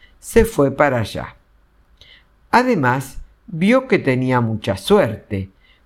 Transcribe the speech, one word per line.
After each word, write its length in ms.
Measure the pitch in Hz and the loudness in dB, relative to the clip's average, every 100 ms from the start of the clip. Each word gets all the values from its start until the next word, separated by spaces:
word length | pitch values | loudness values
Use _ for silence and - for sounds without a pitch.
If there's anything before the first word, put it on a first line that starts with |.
| _ _ | _ _
se 260 | - 226 202 | -2 2 2
fue 240 | - 139 | 2 0
para 300 | 139 147 123 | 2 0 0
allá. 360 | 98 - 62 - _ _ _ _ _ _ - - _ _ _ | -4 -8 -12 -16 _ _ _ _ _ _ -20 -20 _ _ _
Además, 720 | 226 254 208 127 131 - - - _ - | 0 2 0 0 -2 -4 -14 -18 _ -12
vio 400 | 160 190 262 262 | -2 2 2 2
que 100 | 180 | 0
tenía 420 | 135 127 127 127 | 0 0 0 0
mucha 380 | 113 110 - 98 | 0 -2 -4 -4
suerte, 720 | - 208 131 104 - 98 95 _ _ _ | 2 2 2 -4 -8 -8 -8 _ _ _